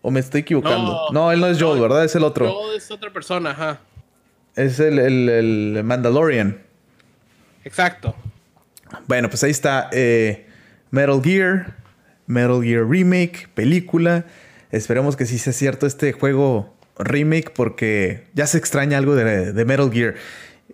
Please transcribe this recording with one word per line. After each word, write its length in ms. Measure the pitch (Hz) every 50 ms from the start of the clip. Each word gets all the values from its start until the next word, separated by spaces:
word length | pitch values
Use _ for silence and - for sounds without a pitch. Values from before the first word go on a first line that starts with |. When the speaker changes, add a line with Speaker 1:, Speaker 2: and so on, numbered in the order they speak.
Speaker 1:
¿O 80 | - 123
me 100 | 131 131
estoy 220 | 131 131 - 147
equivocando? 500 | 151 - 170 139 147 156 - 117 113 110
Speaker 2:
No, 200 | - - 160 151
Speaker 1:
No, 200 | 139 151 165 170
él 80 | 170 175
no 60 | 175
es 140 | 180 175 147
Joel, 140 | 165 160 147
Speaker 2:
no, 60 | 127 113
Speaker 1:
¿verdad? 200 | 113 135 151 165
Es 120 | 156 -
el 80 | 170 156
otro. 280 | 147 147 - - 185
Speaker 2:
Joel 260 | 196 202 214 220 214
es 120 | 208 - -
otra 240 | 214 202 214 208 190
persona, 380 | 180 143 - 185 175 170 151
ajá. 280 | 139 139 160 156 147 147 _ _ _ - - _ _ _ _ _ _ _ _ _ _
Speaker 1:
Es 240 | 113 135 135 127 131
el, 180 | 151 156 147
el, 320 | 139 123 135 131 127 123 120
el 540 | 117 117 113 113 110 107 107 104 107 107 107
Mandalorian. 800 | 113 123 127 120 120 123 147 165 160 135 113 104 98 101 - - _ _ _ _ _ _ _ _ _ _ _ _ _ _ _ _ _ _ _ _
Speaker 2:
Exacto. 520 | - - - 180 175 175 - - - - - - - - _ _ _ _ _ _ _ _ - _ - - - -
Speaker 1:
Bueno, 240 | - 127 123 120 113
pues 140 | - 117 143
ahí 80 | 143
está, 360 | 151 - - 147 139 135 - -
eh, 560 | - 127 127 117 117 117 110 107 101 - - - - - _ _ _ _ _ _
Metal 320 | 131 135 143 139 139 135 127
Gear, 520 | 165 185 190 190 180 190 190 175 - - - - - _ _ _ _ _ _ _
Metal 340 | - 123 120 123 123 123 123 120
Gear 220 | 117 117 117 113
Remake, 640 | 113 151 185 185 180 180 180 175 175 175 - - - _
película. 720 | - 107 131 - 180 175 - - 170 165 170 175 170 170 - - - - - _ - _ _
Esperemos 440 | - 110 110 - 120 131 135 143 135
que 100 | 135 131
sí 120 | 113 123 117
sea 140 | - 135 127
cierto 340 | - 139 139 127 127 143
este 240 | 143 135 - 151 139
juego 640 | 123 - - 139 135 135 143 135 123 104 98 - _ _ _ _ _
remake 540 | - - - - 143 151 156 160 165 156 -
porque 760 | - - 120 110 - - 117 110 107 104 95 87 - - - _ -
ya 120 | 139 147
se 120 | 147 -
extraña 400 | 160 - - - 143 139 147 143 139
algo 160 | 135 143 147
de, 360 | 131 113 113 107 95 92 101
de 140 | 98 107 117
Metal 260 | 120 135 135 139 131
Gear. 240 | 107 120 120 110 - - - - - - - - - _ _ _